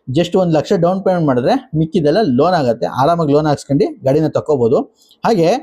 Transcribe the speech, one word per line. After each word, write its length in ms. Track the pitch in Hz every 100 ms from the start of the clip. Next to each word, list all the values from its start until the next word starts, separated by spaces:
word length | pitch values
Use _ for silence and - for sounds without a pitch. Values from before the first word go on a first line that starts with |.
| -
just 280 | 127 214 196
ಒಂದ್ 160 | 175
ಲಕ್ಷ 180 | 156 -
ಡೌನ್ 320 | 202 165 190
ಪೇಮೆಂಟ್ 220 | 190 180 151
ಮಾಡಿದ್ರೆ, 440 | 123 139 262 -
ಮಿಕ್ಕಿದೆಲ್ಲ 440 | 151 160 175 143 175
ಲೋನ್ 320 | 214 123 160
ಆಗತ್ತೆ. 320 | 180 127 113 87
ಆರಾಮಾಗಿ 460 | 107 143 170 156
ಲೋನ್ 140 | 143 156
ಹಾಕ್ಸ್ಕೊಂಡು 580 | 139 - 139 294 302
ಗಾಡಿನ 240 | 131 147 156
ತಗೋಬಹುದು. 520 | 123 - 143 117 160 285 _ _ _ 185
ಹಾಗೆ 220 | 220 160 247